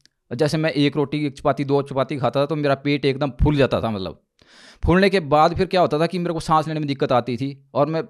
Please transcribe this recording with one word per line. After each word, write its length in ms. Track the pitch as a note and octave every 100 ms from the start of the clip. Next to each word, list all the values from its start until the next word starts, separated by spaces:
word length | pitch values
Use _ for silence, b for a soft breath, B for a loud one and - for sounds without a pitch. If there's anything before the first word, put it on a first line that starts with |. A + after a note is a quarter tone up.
| _ _ -
जैसे 240 | A#2+ D3+ D#3
मैं 120 | D#3
एक 260 | - C#3+ D3+
रोटी, 280 | C#3+ D3+ D3
एक 100 | C3+
चपाती, 280 | D3 C3+
दो 160 | C#3 C#3+
चपाती 340 | C#3 C3+ C3 D3
खाता 240 | A#2+ C#3
था 60 | C#3+
तो 100 | D#3
मेरा 180 | C#3+
पेट 300 | C#3 C#3+ C#3+
एकदम 260 | C#3 C3 C#3+ A#2
फूल 140 | D3+ D3
जाता 240 | B2+ G#2
था, 100 | A2
मतलब, 300 | G#2 F2+ D2 _ _ b b b b -
फूलने 240 | F3 G3
के 100 | F#3+
बाद 340 | D3 D3+ E3 E3
फिर 100 | F#3
क्या 140 | F#3
होता 180 | D3+ D3+
था 80 | E3+
कि 120 | F3+
मेरे 160 | E3+
को 60 | D#3+
सांस 280 | D#3+ D#3 D#3
लेने 120 | D#3
में 60 | D3+
दिक्कत 260 | C#3 C#3+
आती 240 | B2 C3 A#2+
थी 320 | C3+ C#3 _
और 120 | A#2+ D3
मैं 160 | D#3+ B2